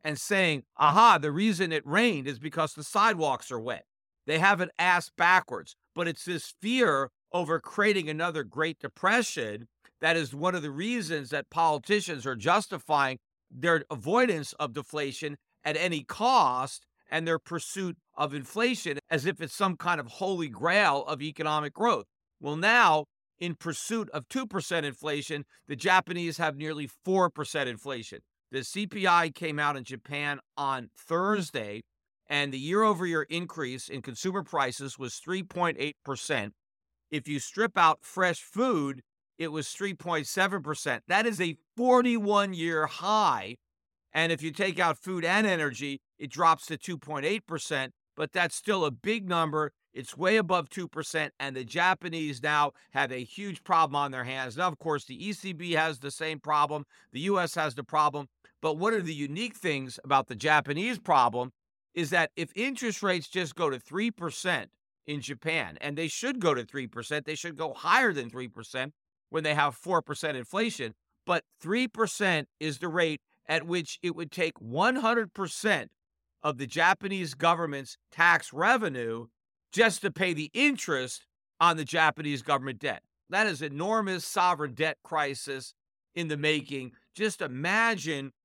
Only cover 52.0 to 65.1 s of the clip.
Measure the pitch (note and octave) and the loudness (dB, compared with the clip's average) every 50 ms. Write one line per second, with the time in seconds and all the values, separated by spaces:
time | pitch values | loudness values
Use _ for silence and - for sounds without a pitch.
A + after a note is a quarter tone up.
52 | F3+ F3 E3 E3 D#3 D3 C#3 A#2+ B2 D3+ D3+ D3 D3 C#3+ - _ _ _ - C3+ | -2 -8 -6 -6 -6 -6 -6 -4 -2 2 4 4 2 2 0 _ _ _ -2 -2
53 | C#3 B2 B2+ B2+ B2 - - - G3+ G3+ F3 - _ - F#3 E3 D#3+ C#3+ C#3 C#3+ | -2 0 -2 -8 -10 -12 -12 -10 -10 -10 -10 -10 _ 2 4 4 4 4 2 -2
54 | C#3+ C#3 C3 B2+ A#2+ B2 C3 C3+ C3 B2+ A2 C#3+ F3+ F#3 D3+ - - E3 D3+ C#3 | -2 -2 -4 -6 -8 -6 -6 -6 -6 -8 -4 -2 -2 -2 -2 -2 -4 -2 -2 -2
55 | - - C3 - F3 G#3 G3+ - - G3 F3+ D3+ F3 F3 E3 D#3 D#3+ D#3+ D3+ A#2+ | -4 -10 -14 -10 -8 -8 -8 -8 -8 -10 -8 -8 -4 -2 0 2 2 0 -2 -6
56 | C3+ C#3 - - D#3+ D#3+ D#3 C#3+ - D3+ D3+ D3 D3 C#3+ D3+ D3 C#3+ - _ _ | -10 -10 -8 -6 -6 -6 -6 -6 -4 0 2 2 2 2 0 -6 -8 -10 _ _
57 | _ _ - C3 D#3+ G3 G3+ F#3 F3 D#3 - E3+ D#3 D3+ A#2 C#3 B2+ - - D3+ | _ _ -8 -4 0 2 2 2 2 0 0 -2 -2 -2 -4 -6 -10 0 2 4
58 | D3+ D3+ C#3 D3 C#3 - _ _ _ _ _ _ - D#3+ D3+ D#3 F#3 A3 A3+ G#3+ | 4 4 2 -2 -8 -10 _ _ _ _ _ _ -2 0 0 2 2 2 2 2
59 | F3+ D#3+ D#3+ C#3+ C#3+ C#3 C#3+ F3+ A#3+ A#3 - - - F3 D3 C#3 C3+ B2+ A#2+ - | -2 -4 -4 -4 -4 -4 -4 -4 -6 -6 -8 -4 -2 -2 -2 -2 -4 -8 -12 -14
60 | - C3 C#3 C3+ - - B2+ G#2 - D3+ D3+ D3+ C#3+ C#3+ C#3+ D#3+ G3+ A#3+ B3 - | -2 2 2 2 2 0 -8 -2 2 4 4 4 4 2 -4 -2 -2 -2 -4 -4
61 | - - D#3+ C3+ B2 A2+ G#2 B2 B2 C3 - _ _ _ _ _ _ _ _ E3+ | 0 4 6 6 6 6 4 0 -6 -6 -10 _ _ _ _ _ _ _ _ -4
62 | E3 C3+ F3+ F3 D#3+ - - - E3 - _ G3 A#3 C#4 C4 A3+ B3+ A3+ G3 - | -2 0 2 2 2 0 -2 -8 -8 -6 _ -4 -4 -4 -4 -4 -4 -4 -4 -2
63 | G#3 G3 F3+ F3 C#3+ - - F#3 F3 D3 - - E3+ D3 C3+ A#2+ - - C#3+ F#3+ | 0 0 0 0 -4 -4 -4 -4 -4 -4 -2 -2 0 0 0 -4 -8 -8 -4 -2
64 | A3 A#3 G#3+ - E3+ D#3+ - - - F#3 E3+ C3 F#2+ - _ _ _ _ _ _ | -2 -2 -4 -4 -8 -8 -8 -4 -2 -2 -2 -2 -4 -8 _ _ _ _ _ _
65 | _ - | _ -8